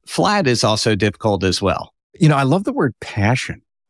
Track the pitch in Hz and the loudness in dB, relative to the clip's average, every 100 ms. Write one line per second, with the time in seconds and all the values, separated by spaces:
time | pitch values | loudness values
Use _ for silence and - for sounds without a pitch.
0 | - - 185 208 147 120 110 107 117 101 | -10 -2 0 2 2 0 0 0 0 0
1 | 104 - 110 98 92 87 98 - - _ | 0 -2 -2 0 0 0 0 -2 -6 _
2 | _ - 156 143 135 185 208 269 143 - | _ 0 2 4 2 0 -2 -2 -2 -4
3 | - - 101 127 - - _ _ | -10 -2 0 0 -4 -12 _ _